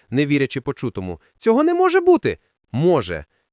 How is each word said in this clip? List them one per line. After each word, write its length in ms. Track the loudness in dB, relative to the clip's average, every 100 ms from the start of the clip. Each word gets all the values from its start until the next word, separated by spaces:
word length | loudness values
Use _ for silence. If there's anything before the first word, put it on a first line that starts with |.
| _
не 160 | -4 0
вірячи 360 | 0 -2 -6
почутому. 600 | -8 -8 -8 -8 -10 -12 _ _
«Цього 260 | 0 2
не 100 | 2
може 280 | 2 2 2
бути!» 360 | 4 2 2 -6 _ _ _
«Може», 540 | -2 2 2 -2 -8 -12 _ _